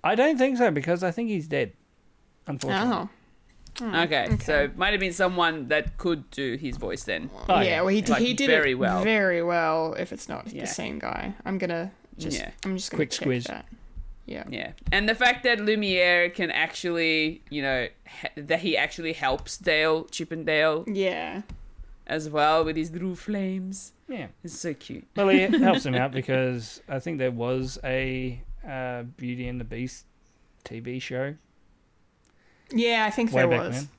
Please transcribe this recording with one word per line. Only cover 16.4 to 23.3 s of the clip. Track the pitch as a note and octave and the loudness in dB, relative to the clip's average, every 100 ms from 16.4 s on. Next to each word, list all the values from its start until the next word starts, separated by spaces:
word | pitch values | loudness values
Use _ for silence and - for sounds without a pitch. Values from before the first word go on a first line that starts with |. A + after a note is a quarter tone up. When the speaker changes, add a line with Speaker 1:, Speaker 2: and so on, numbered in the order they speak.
| E3+ | -2
Speaker 3:
actually, | - D#3 - F3+ E3+ E3 D#3+ D#3 D#3+ - | 0 -2 -2 -2 2 2 4 2 -2 -8
you | D3 | -4
know, | C#3 C3 A#2 - - - - - | 0 0 -2 -8 -20 -10 -10 -10
he-, | |
that | D3 E3 | -2 0
he | F3+ D3+ | 2 0
actually | D3 - E3 | 0 -4 -6
helps | D#3 C3+ C3 - - | -2 0 0 -4 -4
Dale, | F3+ D3+ D#3 D#3+ D#3 | 2 4 4 2 0
Chip | - D#3+ | -8 -6
'n | E3 D#3 | -4 0
Dale | D#3 D#3 D#3 E3+ | 4 4 2 -2
Speaker 2:
Yeah. | G3 F#3+ D#3+ E3 F#3+ - - - - - - - | 0 0 0 -6 -8 -10 -14 -16 -16 -16 -18 -8
Speaker 3:
as | D#3+ D#3 | -6 -2
well | D3+ D3+ D#3+ | 2 4 4
with | D#3+ D#3 | 2 0
his | D#3+ | -4
little | E3 F#3 F3+ | -4 -6 -6
flames. | - | -6